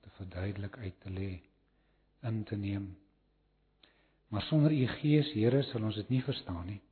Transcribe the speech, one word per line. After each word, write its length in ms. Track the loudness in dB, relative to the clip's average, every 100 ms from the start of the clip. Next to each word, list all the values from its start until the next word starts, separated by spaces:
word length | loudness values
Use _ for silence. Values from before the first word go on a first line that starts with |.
| -20
te 60 | -14
verduidelik, 580 | -12 -6 -6 -4 -8 -8
uit 220 | -12 -10
te 80 | -10
lê, 220 | -6 -6 -8 _ _ _ _ _ _ _ _ -4
in 140 | -4 -4
te 100 | -4
neem. 360 | -2 -4 -6 -12 _ _ _ _ _ _ _ _ _ _ _ _ _
Maar 160 | -4 2
sonder 260 | 6 6
U 140 | 6 2 0
Gees, 340 | 4 4 4
Here, 300 | 2 4 4 2
sal 160 | -2 -2
ons 80 | -4
dit 160 | -2
nie 80 | -2
verstaan 440 | 0 -6 -6 -6 -6
nie. 100 | -10 _